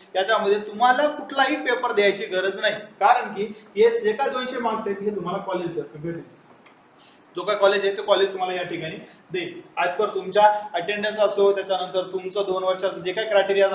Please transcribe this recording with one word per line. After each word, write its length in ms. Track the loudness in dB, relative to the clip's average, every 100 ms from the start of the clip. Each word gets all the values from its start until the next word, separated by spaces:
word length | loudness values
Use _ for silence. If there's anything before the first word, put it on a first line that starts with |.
| -6 -2
याच्यामध्ये 440 | 2 2 2 0 0
तुम्हाला 400 | 2 4 4 2
कुठलाही 460 | -2 -6 0 0 0 -2
पेपर 260 | -2 0
द्यायची 340 | 2 2 2 -4
गरज 340 | -2 -2 -2
नाही, 120 | -2 -4 -10 0
कारण 340 | 4 4 2
की 100 | -6 -6 -8 -10 4
हे 140 | 4 4
जे 100 | 0
काय 160 | 0 -2
दोनशे 300 | -2 -4 -4
मार्क्स 280 | -2 -2 -4
आहेत 140 | -4
हे 140 | -4 -4
तुम्हाला 220 | -4 -6
कॉलेज 320 | -4 -4 -4 -6
तर्फे 220 | -10 -10
भेटेल. 220 | -8 -8 -12 -20 _ -20 _ _ _ _ -20 _ _ -8
जो 80 |
काय 120 | -4 4
कॉलेज 300 | 4 4 0
आहे 100 | -2
ते 40 |
कॉलेज 300 | 2 2 2
तुम्हाला 200 | 0 -4
या 100 | -4
ठिकाणी 320 | -6 -6 -8 -10 -16 -20 _
देईल. 300 | -8 -8 -12 -14 -4
As 100 | -2 0
per 100 | -2
तुमच्या 300 | -2 -2 4 6 4 -4
अटेंडन्स 460 | -6 -4 -4 -4 0
असो, 320 | 0 4 4 4
त्याच्यानंतर 520 | -2 -4 -2 -4 -4
तुमचं 320 | -6 -6 -4 -2
दोन 160 | -2
वर्षाचं 380 | 0 0 -2 -4
जे 100 | -6
काही 140 | -4 2
क्रायटेरिया 380 | 2 4 4 4